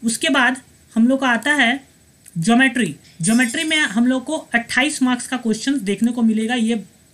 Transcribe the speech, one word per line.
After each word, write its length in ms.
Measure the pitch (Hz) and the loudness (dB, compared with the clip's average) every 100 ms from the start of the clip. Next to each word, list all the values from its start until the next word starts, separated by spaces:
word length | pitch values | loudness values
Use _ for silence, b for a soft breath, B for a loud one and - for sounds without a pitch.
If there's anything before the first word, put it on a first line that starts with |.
उसके 260 | 233 226 320 | -6 -4 0
बाद 320 | 277 247 254 - _ _ | 2 2 0 -8 _ _
हम 140 | - 233 | 0 2
लोग 120 | 269 | 2
का 80 | 269 | 0
आता 240 | 233 285 | 0 0
है 280 | 294 233 269 - _ _ _ _ - | 0 2 0 -6 _ _ _ _ -4
ज्योमेट्री। 580 | 165 233 262 254 196 139 - b | 2 4 4 2 -4 -4 -16 b
ज्योमेट्री 420 | 170 233 247 320 | 0 2 2 -2
में 120 | 320 311 | -2 0
हम 280 | 294 208 247 | 0 2 2
लोग 180 | 262 | 0
को 120 | 254 311 - | -2 -6 -4
अट्ठाईस 480 | 233 233 - 294 294 | -4 -4 -2 -2 0
मार्क्स 240 | 254 247 - | 0 -2 -4
का 100 | 254 | -6
क्वेश्चन 400 | 233 214 - 285 | -2 -2 -2 -2
देखने 280 | 196 196 233 | -2 0 0
को 100 | 247 | 2
मिलेगा। 320 | 226 220 220 | 0 0 -2
ये 280 | 247 226 233 190 _ _ | 0 0 -2 -6 _ _